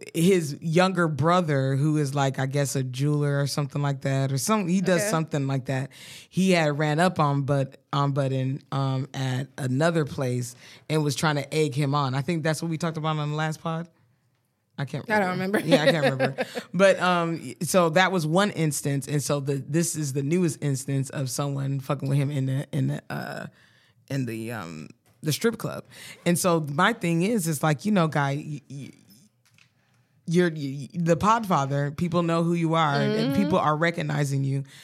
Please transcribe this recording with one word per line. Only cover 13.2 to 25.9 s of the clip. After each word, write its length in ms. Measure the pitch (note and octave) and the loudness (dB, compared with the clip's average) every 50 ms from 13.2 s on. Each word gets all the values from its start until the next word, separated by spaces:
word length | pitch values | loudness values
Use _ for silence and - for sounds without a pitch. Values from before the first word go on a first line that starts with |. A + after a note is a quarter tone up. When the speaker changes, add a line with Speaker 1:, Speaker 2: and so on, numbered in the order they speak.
| D3 D3 | -2 -4
Speaker 1:
the 40 | D3+ | -2
last 240 | D3+ D#3 D#3 D#3 - | -2 -4 -4 -4 -6
pod. 260 | - E3 D#3+ D#3+ E3+ E3+ _ _ _ _ _ _ _ _ _ _ _ _ _ _ _ _ _ | -6 -6 -6 -6 -8 -10 _ _ _ _ _ _ _ _ _ _ _ _ _ _ _ _ _
I 80 | - C#3+ | -8 -8
can't 240 | - - C3 - - | -6 -6 -8 -4 0
Speaker 2:
I 100 | G#3+ G#3+ | 0 2
don't 100 | F#3+ F3+ | 2 0
Speaker 1:
remember. 260 | F3+ F#3 F#3 F#3+ G3+ | -2 -2 -2 0 0
Speaker 2:
remember. 180 | - - D#3 - | 0 4 4 4
Speaker 1:
Yeah, 80 | - D3+ | 6 6
I 80 | F#3 | 4
can't 200 | E3+ D#3 C#3 C#3+ | 2 4 2 0
remember. 340 | C3+ B2+ C3+ C#3 C#3 - B2+ - - | 2 0 0 -2 -2 -4 -6 -6 -6
Speaker 2:
<laughs> 160 | A#3+ - - - | -10 -10 -4 2
Speaker 1:
But, 260 | F3 G3 F#3+ F3+ - | 4 6 6 6 4
um, 380 | E3+ F3+ F3+ F3 E3+ E3 E3 - - | 2 2 2 2 0 -2 -4 -6 -8
y-, 120 | C3 - - F3+ | -10 -8 -6 -4
so 260 | - - F#3 E3+ E3 | 2 4 4 4 4
that 220 | D#3 F#3 F#3 F3+ | 4 4 4 4
was 160 | F#3+ F3+ D3+ | 2 0 0
one 240 | D#3 D#3+ F#3+ G3+ G#3 | 2 2 2 2 2
instance, 560 | - - D#3+ D3+ C#3 - - D3 C#3 C#3 - | 0 0 0 0 -2 -2 -2 -2 -2 -2 -2
and 140 | - C#3+ D3 - | -2 -4 -2 -2
so 160 | - D3 C#3+ | -2 -2 -2
the, 160 | C3+ C#3+ C#3+ C#3 B2 | -2 -2 -4 -4 -4
this 280 | - C#3+ E3+ E3+ E3+ - | -2 -2 0 0 0 -2
is 180 | D#3 D3+ C3+ C3 | -4 -4 -4 -2
the 80 | C#3+ C3+ | -2 -2
newest 380 | C#3 E3+ F#3 F3+ D#3+ - - D3+ | 0 0 2 2 0 0 -2 -2
instance 460 | D3 C3+ C3 - - C#3 C3+ C3 - | -2 -2 -2 -2 -2 -2 -2 -2 -4
of 200 | - D3 C3+ B2+ | -4 -6 -6 -4
someone 500 | - - C#3+ C#3+ C#3 C#3 C#3 C#3 C#3 C3+ | -4 -4 -4 -4 -4 -4 -4 -4 -4 -4
fucking 280 | C3+ - D3 C#3 C3+ C#3 | -4 -4 -4 -4 -2 0
with 80 | C#3 | 0
him 120 | C#3+ C#3 C#3 | 0 0 0
in 160 | D3 C#3 C3 | -2 -2 -2
the, 220 | C3 C3 C#3 D3 - | -2 -2 -4 -4 -4
in 160 | - C#3 C3 | -2 -2 -2
the, 140 | C#3 C#3+ - - - | -2 -2 -6 -8 -10
uh, 380 | D3 C#3 B2 - - - - - - _ _ _ _ _ _ _ _ _ _ - | -10 -8 -8 -8 -10 -10 -12 -14 -16 _ _ _ _ _ _ _ _ _ _ -6
in 160 | C3+ C#3 B2+ | -4 -4 -2
the, 240 | A#2 A2+ A2+ A2 A2+ | -4 -4 -6 -6 -6
um, 380 | A#2+ G#2+ F2 E2+ E2 D#2 D2 - - _ _ _ _ _ - | -8 -8 -8 -10 -10 -12 -14 -16 -18 _ _ _ _ _ -4
the 100 | D#3 C3 | -4 -2
strip 240 | - - A#3 A3+ | 0 0 0 0
club. 260 | - - - C2+ - - - | -2 -6 -8 -8 -10 -12 -14